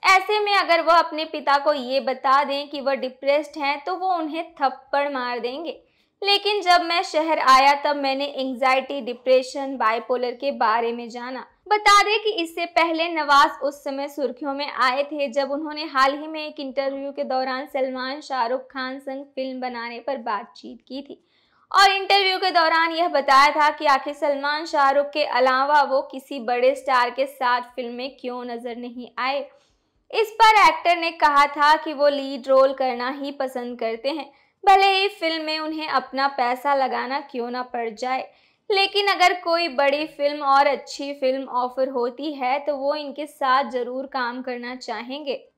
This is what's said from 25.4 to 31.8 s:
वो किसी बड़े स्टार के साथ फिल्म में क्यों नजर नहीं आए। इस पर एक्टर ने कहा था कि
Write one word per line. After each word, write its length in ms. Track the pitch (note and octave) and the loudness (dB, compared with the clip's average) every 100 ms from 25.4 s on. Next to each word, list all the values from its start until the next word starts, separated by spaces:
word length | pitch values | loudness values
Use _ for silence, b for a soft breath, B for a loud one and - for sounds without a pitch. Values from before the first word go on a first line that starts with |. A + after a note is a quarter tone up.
| B3+ B3+ C#4 D4 | 2 2 4 4
वो 200 | C4+ C4+ | 4 0
किसी 380 | C#4 D4 - C#4 | -2 -12 -10 -10
बड़े 360 | A3+ B3 B3+ C#4 | -4 2 2 2
स्टार 340 | C#4+ B3+ A#3+ | 0 2 2
के 160 | B3 C4+ | -2 -6
साथ 360 | - B3 B3 | -2 0 0
फिल्म 320 | B3 - A#3+ | -2 -10 -10
में 240 | A#3+ C4 C#4 | -8 -10 -10
क्यों 220 | B3 B3 B3 | -12 -10 -10
नजर 300 | A#3 A#3+ A#3 | -10 -10 -12
नहीं 340 | B3 A#3+ A#3+ - | -12 -14 -14 -6
आए। 220 | B3+ C#4 C#4 b b b b _ _ | -4 -4 -8 b b b b _ _
इस 240 | F#4+ G#4+ - | -2 -2 4
पर 260 | A4 G#4+ F4 | 6 8 6
एक्टर 300 | D#4+ F4 E4+ | 4 0 2
ने 140 | E4 | 0
कहा 340 | E4 D#4 C#4+ C#4+ | 2 4 4 4
था 300 | D4 D4 | 4 4
कि 180 | D#4 | 4